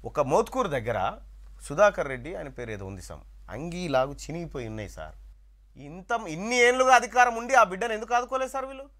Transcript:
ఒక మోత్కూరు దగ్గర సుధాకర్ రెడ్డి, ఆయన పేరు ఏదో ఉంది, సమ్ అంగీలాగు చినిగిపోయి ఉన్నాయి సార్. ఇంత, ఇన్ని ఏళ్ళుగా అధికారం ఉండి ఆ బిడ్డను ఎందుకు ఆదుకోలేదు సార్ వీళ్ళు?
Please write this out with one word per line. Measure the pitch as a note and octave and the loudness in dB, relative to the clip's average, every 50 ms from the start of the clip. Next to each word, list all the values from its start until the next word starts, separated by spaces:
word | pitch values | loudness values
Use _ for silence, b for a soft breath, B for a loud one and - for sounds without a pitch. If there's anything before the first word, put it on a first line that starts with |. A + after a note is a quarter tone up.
| - | -14
ఒక | A#2 - D#3 | -6 -2 0
మోత్కూరు | C#3+ B2+ D3+ G3 A3+ - - C4 B3 | 0 4 4 2 2 2 -2 -2 -2
దగ్గర | F#3 C#3+ C3 G#2+ A#2+ A2+ G2+ F#2 A2+ G3 - - - - - - - - - - | 0 -2 -2 -2 -2 -2 0 0 -2 -4 -6 -16 -20 -20 -20 -20 -20 -20 -18 -12
సుధాకర్ | - - D#3 G#3 G#3 - - D#3+ | -8 2 4 4 4 4 2 -4
రెడ్డి, | C#3 C3+ B2 A#2 D3+ F#3 | -4 -6 -8 -8 -10 -10
ఆయన | F#3+ E3 | -10 -10
పేరు | C#3+ B2+ - B2 A2+ | -12 -10 -10 -10 -8
ఏదో | A2 G2 G2 | -8 -10 -8
ఉంది, | F#2+ G2 F#2 | -10 -12 -12
సమ్ | - - E2 D2 - - - - - - | -12 -14 -16 -16 -18 -20 -20 -20 -18 -14
అంగీలాగు | F#2+ A#2 D3+ F3 E3+ F3+ F3+ E3 C3+ C3 C3 C#3 C#3+ | -12 -10 -10 -8 -8 -8 -4 0 2 2 2 0 -4
చినిగిపోయి | - - - D3+ E3+ E3+ D3+ - C#3+ A#2+ | -12 -12 -10 -10 -10 -10 -10 -10 -10 -10
ఉన్నాయి | A2 A2 A2 G#2 F#2 | -8 -8 -10 -10 -12
సార్. | - - D#2 D#2 - - - - - _ - _ _ _ _ _ _ - | -12 -14 -14 -14 -16 -20 -20 -20 -20 _ -20 _ _ _ _ _ _ -20
ఇంత, | C3+ C#3+ D#3 F#3 F#3 _ A#3+ A#3 A3+ | -18 -16 -16 -16 -6 _ -4 -4 -4
ఇన్ని | F3+ D#3 E3 G3 A#3 B3 | -6 -8 -6 -4 -2 4
ఏళ్ళుగా | B3 A#3+ A#3+ B3 B3+ C4 B3+ B3+ | 6 6 6 6 6 6 6 6
అధికారం | A#3+ A3+ A#3 - B3 B3 B3 A#3 | 6 6 2 4 4 4 4 4
ఉండి | A3+ A#3 A#3+ C4+ | -4 -2 4 6
ఆ | B3 A3+ | 6 6
బిడ్డను | F#3 F#3 F#3 A3+ A#3+ A3 | 6 2 -6 -4 -4 -4
ఎందుకు | G#3+ A3+ - A#3+ | -6 -4 -2 -2
ఆదుకోలేదు | A#3+ B3+ A#3+ C4 C4 C4 B3+ | -2 -2 0 -4 -4 -4 -4
సార్ | - C4+ C4 | -6 -8 -8
వీళ్ళు? | C4+ C4+ C4 C4+ C#4 _ | -8 -12 -14 -16 -18 _